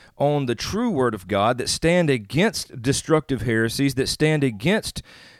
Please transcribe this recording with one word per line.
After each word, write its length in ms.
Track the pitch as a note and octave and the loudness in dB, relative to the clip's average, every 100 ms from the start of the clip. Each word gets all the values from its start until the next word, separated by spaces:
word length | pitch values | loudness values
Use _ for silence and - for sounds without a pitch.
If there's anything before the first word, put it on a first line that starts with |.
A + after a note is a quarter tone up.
| - - | -20 -2
on 280 | C#3+ D3 B2+ | 0 0 -2
the 100 | A#2+ | -2
true 340 | - G#3 B3 | -2 -2 0
Word 240 | C#3+ B2 | 2 0
of 140 | G#2 F#2+ | -2 -2
God, 280 | G2+ A2 B2 | 2 2 0
that 100 | - | -4
stand 420 | - D#3+ F3 D#3+ | 0 2 2 2
against 720 | B2+ G2+ C#3 G#3+ - - B2 | 0 -2 0 0 0 -10 -4
destructive 600 | B2 C3 - D#3 - B2+ | -2 -2 2 0 0 -4
heresies, 520 | A#2+ A2+ A2+ B2+ C#3 | 0 0 0 0 0
that 140 | C3 A2+ | 0 -4
stand 340 | - D#3 D#3 | 0 0 2
against 580 | C3+ G2+ D3 G#3 - - - - - | 0 0 0 0 -2 -10 -14 -20 -20